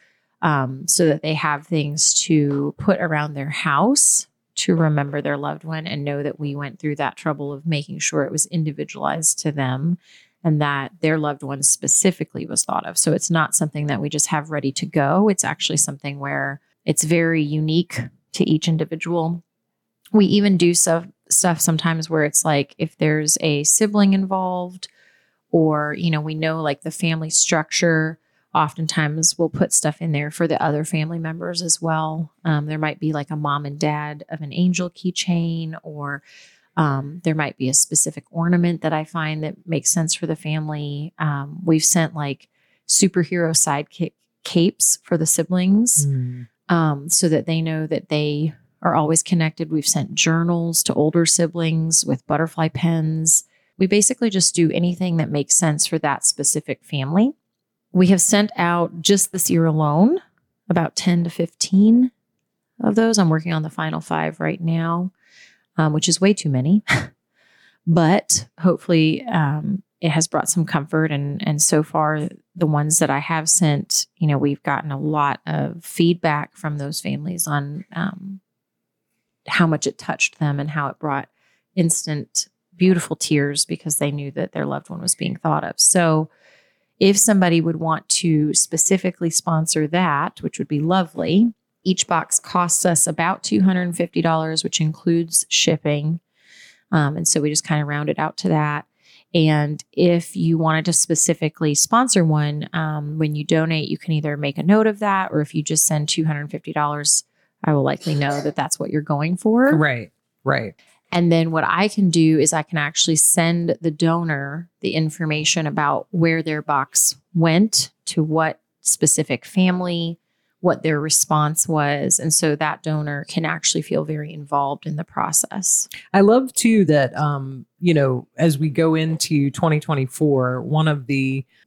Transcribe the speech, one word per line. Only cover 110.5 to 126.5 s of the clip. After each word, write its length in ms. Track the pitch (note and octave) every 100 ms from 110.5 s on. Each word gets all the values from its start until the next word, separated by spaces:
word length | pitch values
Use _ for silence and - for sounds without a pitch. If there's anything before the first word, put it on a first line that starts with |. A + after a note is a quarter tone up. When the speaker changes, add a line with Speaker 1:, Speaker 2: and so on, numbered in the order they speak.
| C3+ G#2+ - _ _ _
Speaker 1:
And 200 | F3+ F3
then 200 | E3 E3
what 120 | D#3+ -
I 200 | E3+ G#3
can 220 | - F#3+
do 300 | E3 D#3+ D#3
is 140 | D#3
I 100 | D#3+
can 140 | D3+ D#3+
actually 380 | D3 - - D#3
send 600 | - - E3 E3+ E3+ -
the 100 | E3
donor 800 | D3+ E3 E3 E3 C#3+ C#3 D3+ E3+ _
the 120 | -
information 760 | D#3+ D#3 - D#3+ D3+ D3 - D3+
about 400 | C#3+ C#3+ C#3 -
where 300 | F3+ E3 E3
their 180 | D#3+ D3+
box 540 | D#3 C#3+ C3+ - - - _
went, 580 | E3+ E3 E3 G#3+ - - _ -
to 180 | -
what 380 | D#3 D#3 D#3+ - _ _
specific 640 | - - D#3 - D3+ B2 -
family, 760 | F#3+ F#3 F3+ F3+ E3+ E3 E3+ _ _ _ _
what 200 | F3+ -
their 180 | D#3+ D3+
response 680 | D3+ - - D#3 D3+ D#3 -
was. 520 | D#3 C#3+ C#3+ C#3+ -
And 140 | D#3+
so 220 | D#3 D#3+ D3
that 260 | D#3 D3
donor 440 | - D#3 D3+ C#3+ -
can 180 | - D#3+
actually 360 | D#3+ - E3
feel 220 | D3+ D3+ D#3
very 280 | D3+ D3+
involved 540 | D#3+ C#3+ C#3+ C#3 C#3+ D#3+
in 80 | D3+
the 80 |
process. 840 | F3 - F#3 D#3+ - G3+ F#3 - - - -
Speaker 2:
I 80 | G3
love 300 | G3+ A#3+ C4